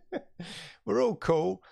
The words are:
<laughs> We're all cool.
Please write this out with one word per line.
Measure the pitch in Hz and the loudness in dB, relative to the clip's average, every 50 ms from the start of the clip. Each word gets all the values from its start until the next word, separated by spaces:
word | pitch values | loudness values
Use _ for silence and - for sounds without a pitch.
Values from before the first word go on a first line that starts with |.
| - | -10
<laughs> | - 370 294 - - - - 170 190 - - - - - - - | -10 -10 -10 -10 -12 -16 -14 -14 -12 -12 -14 -14 -16 -18 -10 -4
We're | 214 202 240 | -2 2 2
all | 254 233 190 | 2 2 0
cool. | - - - 165 156 165 185 190 - - - | 0 2 2 4 4 2 0 -2 -4 -8 -18